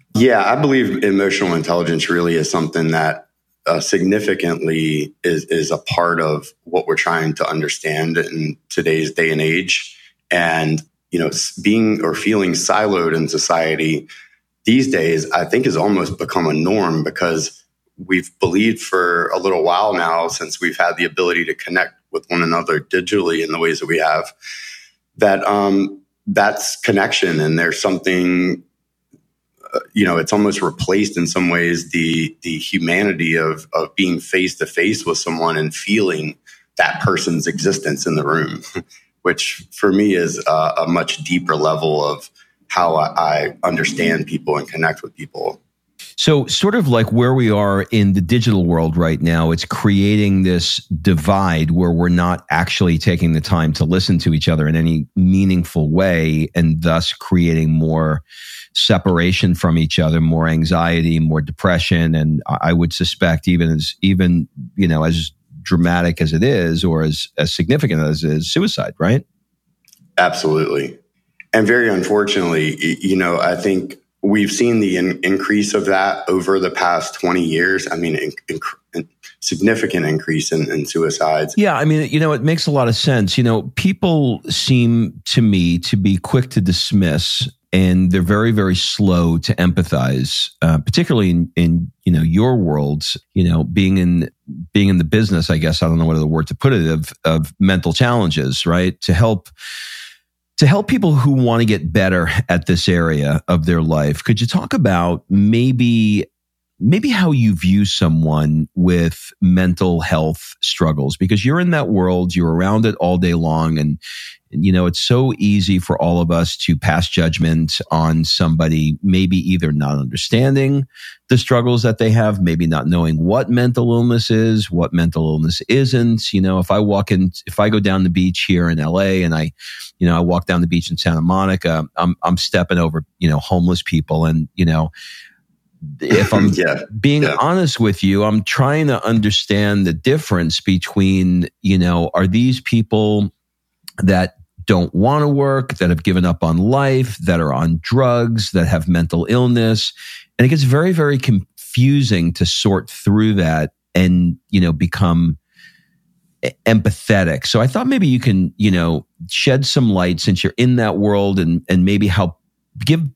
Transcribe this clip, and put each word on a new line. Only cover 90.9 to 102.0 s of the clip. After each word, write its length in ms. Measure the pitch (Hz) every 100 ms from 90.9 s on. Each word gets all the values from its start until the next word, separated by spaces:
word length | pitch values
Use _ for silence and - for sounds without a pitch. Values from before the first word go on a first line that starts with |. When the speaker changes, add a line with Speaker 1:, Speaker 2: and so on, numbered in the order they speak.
| - 170 117 95
Speaker 2:
in, 220 | 87 85 -
in, 360 | 85 85 85 -
you 80 | 90
know, 100 | 80
your 360 | 82 90 123 123
world, 480 | 85 73 71 76 - - -
you 100 | 95
know, 200 | 87 82
being 340 | 71 90 95 95
in, 320 | 90 87 76 - - 69 85
being 160 | 104 98
in 80 | 92
the 60 |
business, 460 | 78 110 107 87 78
I 80 | 80
guess, 240 | 80 78
I 60 | 82
don't 100 | 82
know 80 | 80
what 100 | 80
other 120 | 78
word 200 | 80 78
to 80 | -
put 180 | 139
it, 160 | 113 80
of, 240 | 80 78 -
of 300 | 80 80 76 -
mental 340 | 95 92 82
challenges, 720 | 82 123 123 87 76 65 65 85
right? 340 | 87 90 -
To 120 | -
help, 360 | 85 113 98 - - - - - - - - _ _ _ -
to 80 | 143
help 220 | 202 208
people 260 | 254 185
who 200 | 143 139
want 280 | 135 120 117
to 40 | 110
get 280 | 101 78
better 360 | 98